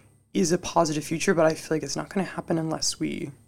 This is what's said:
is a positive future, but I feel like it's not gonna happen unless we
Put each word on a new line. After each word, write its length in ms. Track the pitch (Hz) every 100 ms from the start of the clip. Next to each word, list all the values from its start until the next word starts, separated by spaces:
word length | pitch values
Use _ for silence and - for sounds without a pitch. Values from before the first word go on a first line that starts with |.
| - _ _
is 200 | 190 175
a 60 | 175
positive 440 | - - 165 151
future, 300 | 147 160 -
but 100 | 165 160
I 80 |
feel 220 | 160 - 160
like 60 |
it's 140 | 143 156
not 120 | 151
gonna 160 | 202 175
happen 300 | - - 165
unless 420 | 160 156 - -
we 320 | 156 - 139 139